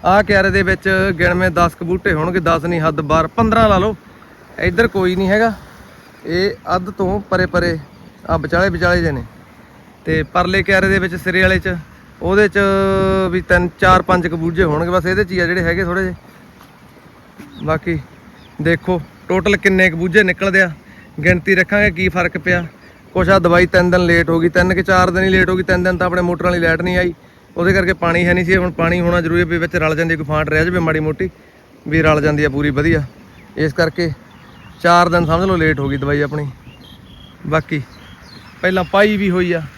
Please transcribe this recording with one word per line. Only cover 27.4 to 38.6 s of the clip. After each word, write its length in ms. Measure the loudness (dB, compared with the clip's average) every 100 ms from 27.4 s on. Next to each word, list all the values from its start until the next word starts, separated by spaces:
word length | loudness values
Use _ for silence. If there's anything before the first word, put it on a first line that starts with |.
| _ -4
ਉਹਦੇ 160 | 0
ਕਰਕੇ 200 | 2 0
ਪਾਣੀ 320 | -2 0 0 2
ਹੈ 80 |
ਨਹੀਂ 120 | 0 2
ਸੀ। 120 | 0
ਹੁਣ 140 | 0
ਪਾਣੀ 280 | -2 -2 0
ਹੋਣਾ 200 | 0 0
ਜ਼ਰੂਰੀ 180 | 0 0
ਹੈ 60 | 0
ਵੀ 120 | -2
ਵਿੱਚ 180 | -2 -2
ਰਲ 200 | -2 -2
ਜਾਂਦੀ, 200 | -2 -2
ਕੋਈ 100 | -2
ਫਾਂਟ 240 | -4 0
ਰਹਿ 160 | 0 0
ਜਾਵੇ 140 | 0
ਮਾੜੀ 200 | -2 -2
ਮੋਟੀ 300 | -2 -4 -6 -8 -20 -20 -20 -18 -4
ਵੀ 140 | 0
ਰਲ 200 | 2 2
ਜਾਂਦੀ 220 | 2 0
ਆ 60 | 0
ਪੂਰੀ 200 | 0 -2
ਵਧੀਆ। 320 | 0 0 0 -2 -12 -20 -20 -16 -4
ਇਸ 160 | -4
ਕਰਕੇ 380 | 0 -2 -2 -4 -6 -16 -20 -20 -20 -20 -2
ਚਾਰ 280 | 4 4 4
ਦਿਨ 160 | 2 2
ਸਮਝ 220 | 0 0
ਲਓ 80 | 2
ਲੇਟ 240 | 0 0
ਹੋ 80 | -2
ਗਈ 80 | -4
ਦਵਾਈ 240 | -2 -2
ਆਪਣੀ। 260 | -2 -4 -8 -12 -20 -20 -20 -20 -20 -20 -20 -14 -4
ਬਾਕੀ 340 | -4 -2 -8 -8 -18 -20 -20 -20 -20 -20 -6